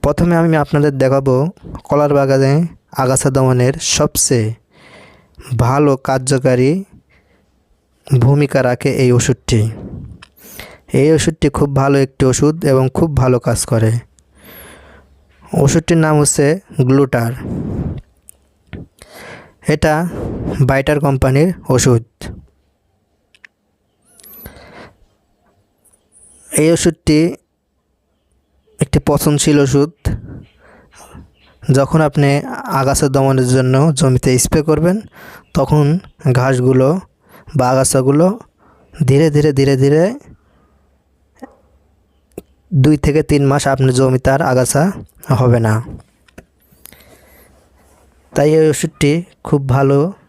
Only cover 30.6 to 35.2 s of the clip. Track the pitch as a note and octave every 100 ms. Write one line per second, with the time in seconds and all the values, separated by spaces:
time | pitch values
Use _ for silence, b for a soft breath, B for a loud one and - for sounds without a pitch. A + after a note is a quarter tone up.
30.6 | B B B B B B B _ _ _
31.6 | - C3 C#3 D#3+ D3+ D3+ C#3+ C#3+ - -
32.6 | - D3 C3 C#3 D3 C#3 C3+ C3 B2+ B2+
33.6 | B2+ C3 D#3 C#3+ C#3+ B2+ - B2+ - D#3+
34.6 | D3+ D3+ E3 G3 - B